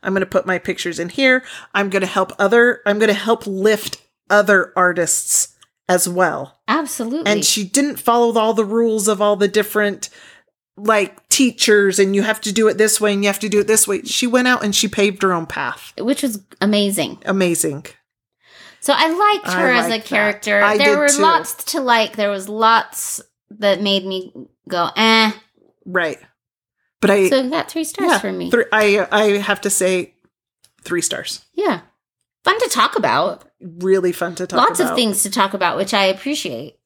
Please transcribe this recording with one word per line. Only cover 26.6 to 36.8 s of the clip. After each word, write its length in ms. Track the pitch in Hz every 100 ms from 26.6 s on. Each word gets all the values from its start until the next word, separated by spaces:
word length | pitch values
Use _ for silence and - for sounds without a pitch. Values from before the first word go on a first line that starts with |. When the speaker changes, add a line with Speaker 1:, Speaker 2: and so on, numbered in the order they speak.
| _ _ _ _
Speaker 1:
But 120 | 202
I 180 | 202 190
Speaker 2:
So 180 | 269 254
that's 240 | 320 -
three 100 | 330
stars 260 | 320 - 349
Speaker 1:
yeah, 60 | 330
Speaker 2:
for 120 | 202
me. 180 | 185 175
Speaker 1:
thr-, 120 | 233 -
I, 340 | 214 208 202 180
I 120 | 208 214 202
have 240 | 202 202
to 80 | 202
say 460 | - 185 185 - _ _ _ _ _ _ _
three 180 | - 175
stars. 440 | 160 - - - _
Speaker 2:
Yeah. 280 | - 392 180 - _ _ _ _ _
Fun 160 | - 427
to 100 | 480
talk 280 | 247 220 403
about. 480 | 147 120 180 170 _ _
Speaker 1:
Really 500 | 185 170 185 190 180
fun 220 | 170 175 170
to 120 | 180
talk 100 | 165
Speaker 2:
Lots 220 | - -
Speaker 1:
about. 140 | 311
Speaker 2:
of 40 | -
things 240 | 226 190
to 60 | 202
talk 240 | 233 196
about, 240 | 196 180 -
which 160 | 196
I 120 | 208 190
appreciate. 720 | 190 277 294 175 117 143 _